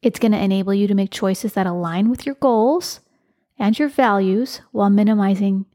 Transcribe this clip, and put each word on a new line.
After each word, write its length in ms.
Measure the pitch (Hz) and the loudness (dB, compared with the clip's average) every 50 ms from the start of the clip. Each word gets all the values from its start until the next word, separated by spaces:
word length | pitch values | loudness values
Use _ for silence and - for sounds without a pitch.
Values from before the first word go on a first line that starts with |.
It's 180 | - 226 - - | -4 -4 -2 0
gonna 180 | - 220 208 | 0 0 0
enable 360 | - - 196 190 190 190 196 196 | 0 0 0 0 0 0 -2 0
you 140 | 202 208 | 0 0
to 80 | 202 208 | 2 2
make 160 | 196 196 190 | 0 0 -2
choices 420 | - - - 190 190 - - 214 - | -4 -4 -2 -2 -2 -2 -4 -6 -4
that 140 | 202 190 | -2 -2
align 420 | 185 175 175 175 165 165 180 202 226 | -2 -2 -4 -6 -4 -2 0 0 0
with 160 | 254 - - | 0 -2 -6
your 100 | 277 277 | -10 -6
goals 640 | - - 269 233 220 220 254 302 359 349 - - - _ _ _ _ _ _ _ _ _ _ _ | 0 0 2 2 4 2 2 2 0 -2 -6 -12 -14 _ _ _ _ _ _ _ _ _ _ _
and 200 | - 208 202 220 | -2 0 0 0
your 120 | - 302 285 | 0 -2 -2
values 720 | 277 - 262 226 202 196 196 190 190 214 254 - - - - _ | 0 0 2 2 2 2 2 0 0 0 -2 -4 -8 -16 -18 _
while 180 | - 214 202 202 | -4 0 2 4
minimizing 760 | 202 202 208 208 220 208 196 196 196 190 208 196 196 190 196 - | 4 4 4 4 2 2 2 2 0 0 0 0 0 -2 -4 -8